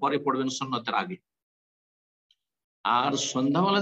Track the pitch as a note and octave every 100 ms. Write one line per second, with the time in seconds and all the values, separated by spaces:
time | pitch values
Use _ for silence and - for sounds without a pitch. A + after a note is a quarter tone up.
0 | C#3+ C#3+ C#3 C3 C3 - C3 A#2+ A#2 A2
1 | F2+ F#2 _ _ _ _ _ _ _ _
2 | _ _ _ _ _ _ _ _ G2+ A#2+
3 | C#3 C#3 - B2+ C#3 D#3 G3 G3+